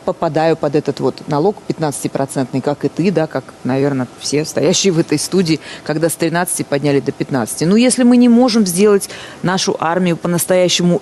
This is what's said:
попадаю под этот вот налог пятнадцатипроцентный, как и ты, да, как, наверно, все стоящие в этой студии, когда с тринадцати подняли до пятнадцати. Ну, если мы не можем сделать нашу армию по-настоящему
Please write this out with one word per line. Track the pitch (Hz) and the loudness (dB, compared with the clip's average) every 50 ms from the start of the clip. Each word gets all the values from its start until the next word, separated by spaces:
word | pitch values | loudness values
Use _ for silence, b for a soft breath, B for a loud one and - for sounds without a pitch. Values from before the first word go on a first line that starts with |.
| - | -4
попадаю | 196 175 - 175 165 143 156 160 165 156 | -6 -4 -2 -4 -2 0 0 2 2 2
под | - - 147 139 | 0 0 0 0
этот | 151 - 143 135 - | 0 -2 -2 -4 -2
вот | 131 131 - - - | -2 -4 -4 -4 -6
налог | - 156 143 160 202 208 - - | -4 -2 0 0 0 -2 -2 -6
пятнадцатипроцентный, | - 147 - 156 147 135 - - - - - 135 - - 147 131 - - 131 | -10 -6 -4 -4 -4 -4 -4 -6 -6 -4 -4 -4 -4 -4 -4 -4 -4 -4 -4
как | - 147 143 - - | -2 -2 -2 -2 -4
и | 143 | -4
ты, | - - 165 208 | -2 -2 0 0
да, | 170 160 160 | 0 0 -2
как, | 156 - 135 - - - - - | -2 -4 -8 -8 -10 -14 -10 -6
наверно, | 127 131 135 139 143 139 131 123 120 - - | -4 -2 0 0 0 0 -2 -4 -6 -10 -12
все | - - 135 147 156 | -6 -4 -2 -2 -2
стоящие | - - - 135 165 185 - - 196 | -2 -2 0 0 2 2 2 0 2
в | 165 165 | 2 0
этой | 156 - 151 | 0 0 -2
студии, | 156 - - - 190 185 156 160 143 B B B B - | -2 -2 -2 0 0 0 0 0 -2 B B B B -8
когда | - 151 156 160 165 | -6 -2 -2 -2 -2
с | - | 0
тринадцати | - 170 165 160 170 185 - - - 151 | -2 -2 -2 0 -2 -2 -2 -4 -6 -4
подняли | - 143 143 143 147 143 139 | -4 -4 -2 0 0 0 0
до | 135 139 - | 0 -2 -4
пятнадцати. | - 160 - 147 127 110 - - - 156 | -4 -4 -4 -2 -2 -2 -4 -4 -2 0
Ну, | 165 202 | 2 4
если | 226 247 254 - 254 254 | 4 4 4 2 4 4
мы | 240 247 | 4 6
не | 240 247 | 6 6
можем | 240 233 233 254 247 202 233 208 | 6 6 6 4 4 2 2 0
сделать | 180 165 180 208 214 202 196 - B B B B B B B | 0 2 2 4 4 4 2 0 B B B B B B B
нашу | - 175 185 180 - 196 - - | -4 -2 -2 -2 -2 -4 -2 -2
армию | 151 160 170 180 185 175 165 | -2 -2 0 0 0 0 0
по-настоящему | 156 - 175 175 170 - - 185 180 180 175 - - 175 175 175 - | -2 -2 -2 -2 -2 0 2 2 2 4 2 2 2 2 2 2 0